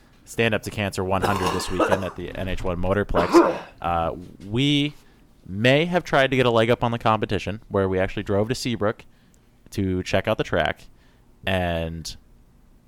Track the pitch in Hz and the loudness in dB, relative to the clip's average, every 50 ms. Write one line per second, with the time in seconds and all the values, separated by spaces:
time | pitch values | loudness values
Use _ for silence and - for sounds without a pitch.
0 | - - _ - - - - - 113 113 107 98 - 101 - - 104 98 - - | -20 -20 _ -20 -20 -10 -2 0 0 2 2 0 -2 -4 -6 -4 -4 -4 -2 -4
1 | 95 92 95 92 90 101 101 98 92 90 87 90 - - 92 90 - - 98 98 | -2 0 0 0 0 0 0 0 0 -2 -2 -2 -4 -4 -2 0 0 2 0 0
2 | 95 87 - - 87 - - - 95 92 90 - - 92 90 87 87 92 95 104 | -2 -4 -8 -8 -10 -10 -8 -6 -6 -4 -4 -4 -4 -4 -4 -2 0 0 2 0
3 | 98 - - 87 87 - - 339 330 - - - - - - - - 85 85 85 | 0 0 0 0 2 4 6 6 6 4 2 -4 -8 -16 -14 -8 -4 -2 -2 0
4 | 82 82 58 85 90 - - - - 98 107 123 139 143 147 143 143 147 147 - | 0 -2 -4 -6 -10 -16 -18 -18 -12 -6 -2 0 2 2 2 2 0 -2 -6 -10
5 | - - - _ - _ _ _ - - 90 101 110 127 135 147 165 175 175 175 | -20 -20 -20 _ -20 _ _ _ -16 -10 -4 0 4 4 4 4 4 2 0 -2
6 | 151 - - 143 135 131 135 127 127 123 117 113 113 113 120 - - 117 117 120 | 0 2 2 4 4 4 4 2 4 4 4 4 4 4 4 2 2 -2 -2 0
7 | - 117 110 107 117 110 110 90 - 92 98 - - - - 98 98 95 95 92 | 2 2 2 2 2 -2 -2 -4 -4 -4 -8 -8 -8 -4 0 0 2 2 2 0
8 | 92 98 - 110 98 - 101 98 107 113 123 - - 131 117 - 104 104 120 - | 0 0 -2 -4 -4 -2 0 0 0 0 -2 -4 -4 -4 -2 0 0 -2 -2 -4
9 | - - _ _ _ _ _ _ _ _ _ _ - - - - 98 95 92 90 | -8 -20 _ _ _ _ _ _ _ _ _ _ -20 -10 -4 -2 -2 0 0 -2
10 | 90 - - 95 95 110 110 - - - - 87 76 76 - - - - - _ | -2 -2 -2 -2 0 0 -2 -2 -2 -2 0 0 0 0 -2 -6 -10 -20 -20 _
11 | _ _ _ _ _ _ - _ - 95 95 92 90 87 85 82 82 82 82 82 | _ _ _ _ _ _ -20 _ -6 -2 -2 0 0 0 -2 -2 -4 -6 -8 -10
12 | 78 - - - - - - - - _ _ - - - - - _ | -12 -12 -14 -16 -18 -20 -20 -20 -20 _ _ -20 -20 -20 -20 -20 _